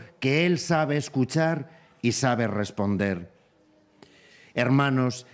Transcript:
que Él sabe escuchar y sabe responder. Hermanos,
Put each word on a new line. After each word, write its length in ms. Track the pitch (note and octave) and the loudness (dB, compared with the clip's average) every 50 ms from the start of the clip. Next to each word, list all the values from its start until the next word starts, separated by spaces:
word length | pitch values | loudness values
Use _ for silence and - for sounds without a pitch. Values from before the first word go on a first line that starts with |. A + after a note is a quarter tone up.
| - - - - | -12 -20 -12 -4
que 260 | - C3+ C#3 D#3 E3+ | -2 0 2 2 2
Él 120 | F3+ F3+ | 2 0
sabe 400 | E3+ - - E3+ D#3 D#3 C#3+ D3 | 0 0 0 0 0 2 0 0
escuchar 720 | D3 - - - C#3 B2+ - - D#3+ D#3+ D#3+ E3 D#3+ C3 - - - _ _ _ _ | -2 -4 -2 -2 -2 -2 0 0 0 0 0 -2 -4 -6 -10 -16 -20 _ _ _ _
y 120 | - A#2+ G#2+ | -2 -2 0
sabe 340 | - C3+ C3 A#2+ A#2 A#2+ | 0 0 0 0 0 0
responder. 840 | G#2+ G2+ G#2 G#2 G2 - - G2+ G2+ G2+ F#2 G2+ G2+ F#2+ F2 F2 - _ _ _ _ _ _ _ _ _ _ _ _ _ _ - _ _ - - - - - - - - | -2 -2 -2 -4 -6 -4 -4 -2 0 0 0 0 -2 -2 -4 -8 -14 _ _ _ _ _ _ _ _ _ _ _ _ _ _ -20 _ _ -20 -20 -20 -20 -20 -20 -8 -2
Hermanos, 720 | - B2 B2 C3+ C#3 C#3 C#3 C3 C3 B2+ B2 A#2+ - - - | 0 2 4 4 4 4 2 2 2 0 0 -2 -6 -12 -18